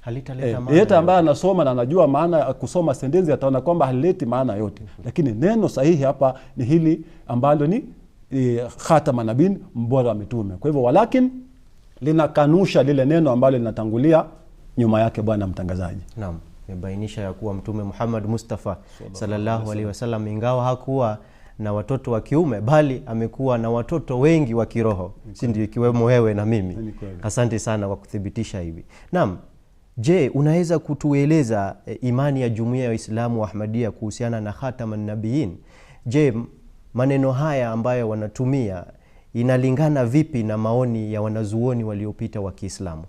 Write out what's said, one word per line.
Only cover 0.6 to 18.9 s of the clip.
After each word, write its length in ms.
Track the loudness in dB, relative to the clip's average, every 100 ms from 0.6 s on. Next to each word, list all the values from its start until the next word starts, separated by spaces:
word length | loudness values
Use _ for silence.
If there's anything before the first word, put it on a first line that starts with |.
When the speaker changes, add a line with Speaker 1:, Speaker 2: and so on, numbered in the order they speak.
Speaker 1:
maana 100 | 4
Speaker 2:
yeyote 260 | 6 8 6
ambaye 200 | 6 6
Speaker 1:
yoyote. 140 | 6
Speaker 2:
anasoma 340 | 4 2 2
na 60 | 2
anajua 360 | 2 2 4 4
maana 300 | 4 2 2
ya 140 | 0
kusoma 400 | -2 -4 0 0
sentensi 380 | 0 0 0 2
ataona 280 | 2 2 0
kwamba 260 | 0 2 2
halileti 400 | 2 0 0 -2
maana 280 | 0 -2
yote. 280 | -2 -4 -6 -18 -14
Lakini 280 | -8 -2 -2
neno 360 | 2 0 2 0
sahihi 340 | 2 4 4
hapa 320 | 2 2 0 0 -12 -6
ni 80 |
hili 400 | 2 4 4 0 -4 -20 -6
ambalo 380 | 0 2 4 2
ni, 180 | 0 -4 -18 -20 _ -8
eh, 360 | -2 0 0 -4 -10
khataman 500 | 2 2 4 -2 0
nabiin, 320 | 2 2 2 -6
mbora 340 | -8 0 2 2
wa 60 |
mitume. 420 | -2 -4 -6 -6 -4
Kwa 120 | -2
hivyo 120 | 0
walakin 480 | 4 4 4 4 2 -2 -18 -20 -20 -20 -20 -6
linakanusha 840 | 0 2 2 4 4 6 4 4
lile 220 | 4 4
neno 260 | 4 4 4
ambalo 280 | 4 4 4
linatangulia 680 | -2 -4 -2 2 4 4 2 -10 -20 -20 -12 0
nyuma 220 | 2 4
yake, 220 | 2 0
bwana 240 | -2 0 -2
mtangazaji. 540 | -4 -6 -4 -6 -8 -14 -12
Speaker 1:
Naam, 220 | -10 -10 -14 -20 -14
imebainisha 540 | -10 -8 -8 -8 -6
ya 100 | -8
kuwa 220 | -6 -6
Mtume 280 | -6 -6 -6
Muhammad 440 | -6 -6 -4 -4 -2
Mustafa 500 | -6 -4 -8 -6 -10 -12